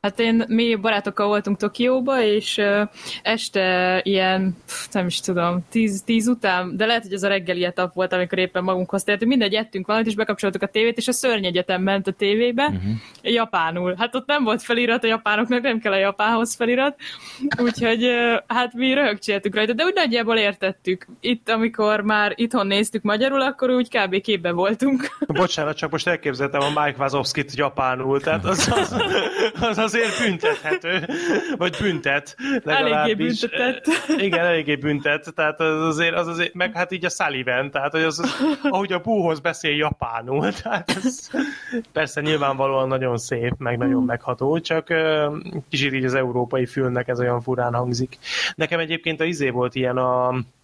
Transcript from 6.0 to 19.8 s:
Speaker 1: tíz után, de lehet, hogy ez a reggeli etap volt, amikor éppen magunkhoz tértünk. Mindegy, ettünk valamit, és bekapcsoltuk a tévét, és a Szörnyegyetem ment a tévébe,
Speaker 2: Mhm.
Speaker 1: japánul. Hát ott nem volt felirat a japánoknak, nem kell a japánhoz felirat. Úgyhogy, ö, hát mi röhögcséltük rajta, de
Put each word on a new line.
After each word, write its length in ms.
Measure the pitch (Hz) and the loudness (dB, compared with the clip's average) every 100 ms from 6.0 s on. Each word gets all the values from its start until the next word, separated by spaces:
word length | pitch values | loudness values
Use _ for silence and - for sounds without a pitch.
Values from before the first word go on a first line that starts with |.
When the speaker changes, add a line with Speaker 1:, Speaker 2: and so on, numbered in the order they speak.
Speaker 1:
tíz 240 | - 226 220 | 0 2 2
után, 480 | 240 202 180 185 185 | 2 2 0 -2 0
de 100 | 220 | 2
lehet, 160 | 233 | 0
hogy 100 | 220 | -2
ez 100 | 196 | -2
a 60 | 196 | 0
reggeli 360 | 196 175 175 | 0 0 -2
etap 300 | 175 180 180 | 0 0 -4
volt, 180 | 175 185 | 0 0
amikor 260 | 185 180 190 | 0 0 0
éppen 260 | 185 185 | 0 0
magunkhoz 380 | 180 185 180 196 | 0 0 0 -2
tértünk. 260 | - 202 226 | 0 0 4
Mindegy, 240 | 269 208 | 4 2
ettünk 320 | 214 220 196 190 | 0 -2 -6 -2
valamit, 220 | 214 226 | 0 0
és 60 | |
bekapcsoltuk 480 | 202 220 202 202 190 | 0 -2 0 0 -2
a 40 | 196 | -2
tévét, 300 | 220 226 233 | 0 0 0
és 120 | 233 | 0
a 40 | |
Szörnyegyetem 680 | 247 262 220 190 175 180 185 | 0 2 0 0 -2 0 0
ment 240 | 190 196 196 | 2 0 -2
a 60 | |
tévébe, 560 | 185 202 214 240 240 294 | -2 0 2 2 2 0
Speaker 2:
Mhm. 220 | 95 95 208 - - | 0 -2 -4 -6 -10
Speaker 1:
japánul. 720 | - 233 226 185 165 170 180 180 | -2 0 2 0 0 0 -2 0
Hát 160 | 240 | -2
ott 120 | 254 254 | -2 0
nem 180 | 294 | 0
volt 180 | 240 220 | 2 0
felirat 420 | - 240 240 233 | 0 0 2 2
a 20 | 226 | 2
japánoknak, 560 | 226 214 208 226 247 | 0 2 0 2 0
nem 160 | 233 226 | 0 0
kell 120 | 220 | 0
a 40 | 190 | 2
japánhoz 560 | 196 196 214 226 233 | 2 2 2 2 0
felirat. 420 | - 233 247 277 285 - - - - 269 - | 0 0 2 2 -2 -14 -16 -18 -6 -4 0
Úgyhogy, 460 | 240 226 226 226 | 0 2 0 2
ö, 320 | 247 240 240 233 - | 2 2 2 0 0
hát 260 | 233 247 | -2 -2
mi 180 | 240 262 | 0 2
röhögcséltük 600 | 269 285 202 - 202 202 | 4 2 0 -2 -2 0
rajta, 180 | 202 214 | 0 0
de 120 | 233 | 2